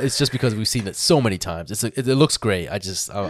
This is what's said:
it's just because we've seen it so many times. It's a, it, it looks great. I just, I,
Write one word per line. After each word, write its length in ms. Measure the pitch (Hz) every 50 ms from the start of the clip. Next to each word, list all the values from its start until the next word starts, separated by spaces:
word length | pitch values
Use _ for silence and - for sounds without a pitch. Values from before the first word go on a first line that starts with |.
it's 160 | 131 135 - -
just 140 | 147 -
because 220 | - 123 - 120 107
we've 120 | 107 110
seen 200 | - - 123 98 95
it 80 | -
so 240 | - - - 170 143
many 180 | 117 107 95 90
times. 320 | - 95 82 82 82 85
It's 140 | 107 - 123
a, 40 | 110
it, 200 | - 135 120 131
it 60 | 131
looks 200 | 135 156 - - -
great. 300 | - 110 98 90 85 -
I 100 | 101 101
just, 320 | 95 98 92 - - -
I, 100 | - 101 98